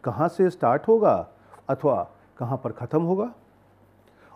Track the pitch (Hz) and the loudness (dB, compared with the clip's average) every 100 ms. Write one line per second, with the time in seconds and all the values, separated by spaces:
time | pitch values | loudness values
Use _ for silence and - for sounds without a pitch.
0 | 131 117 165 - 185 180 123 139 208 226 | -6 -2 -2 2 0 2 2 2 2 4
1 | 196 98 - - - - - 135 151 110 | 4 2 -2 -16 -20 -12 -6 -2 0 -2
2 | - - _ - 123 131 120 - 123 156 | -4 -12 _ -10 -8 -6 -8 -10 -4 -2
3 | 165 190 240 - _ _ _ _ _ _ | 0 -2 -4 -10 _ _ _ _ _ _
4 | _ _ - | _ _ -20